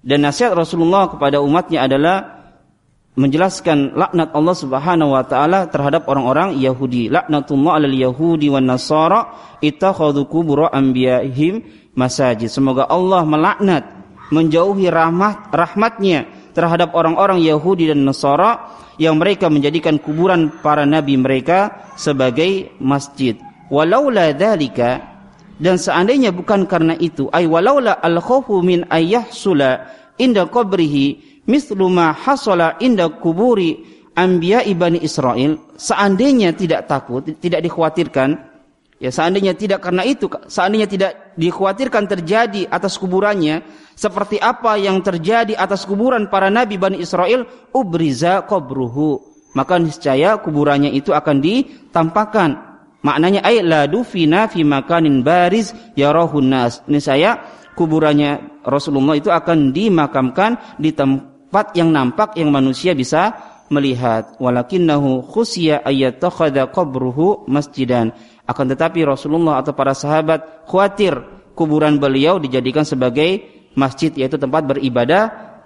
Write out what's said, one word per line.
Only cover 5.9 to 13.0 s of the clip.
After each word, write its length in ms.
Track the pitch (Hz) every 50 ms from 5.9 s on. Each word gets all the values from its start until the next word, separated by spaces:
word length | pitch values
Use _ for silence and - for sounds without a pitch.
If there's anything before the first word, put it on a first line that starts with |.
| 143 165 156 -
orang-orang 480 | 135 135 127 123 131 151 175 196 165
Yahudi. 560 | 139 131 131 127 123 135 127 123 123 117 107 139
"Laknatullah 640 | 180 - - 151 147 135 - 151 135 139 165 175
'alal 160 | 156 151 139 135
yahudi 560 | 131 127 127 127 127 160 170 165 156 147 147
wan 160 | 139 135 131
nasara 720 | 127 127 127 - - 156 156 160 165 190 226 226 - - - - - - -
ittakhadhu 640 | - 151 143 - 196 190 190 - 160 151 143 143 143
qubur 480 | 143 - 160 170 160 143 139 156 165 -
anbiya'ihim 880 | 135 135 135 127 127 127 127 127 127 127 135 127 131 151 170 190 226 - - - - _ _ _
masajid." 560 | - 127 127 127 - 143 127 120 107 113 113
Semoga 400 | - - 135 135 131 127 135 -
Allah 380 | 151 175